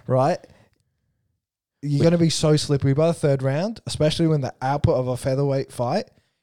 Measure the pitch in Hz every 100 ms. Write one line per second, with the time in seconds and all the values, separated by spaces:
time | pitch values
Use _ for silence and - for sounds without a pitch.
0 | - 127 139 180 - - _ _ _ _
1 | _ _ _ _ _ _ _ _ 147 143
2 | 165 170 165 - 156 151 - 139 139 139
3 | 160 160 151 135 135 139 208 226 - -
4 | 151 - 165 156 127 - 131 147 170 131
5 | 127 123 139 135 143 135 - - 120 180
6 | - _ _ _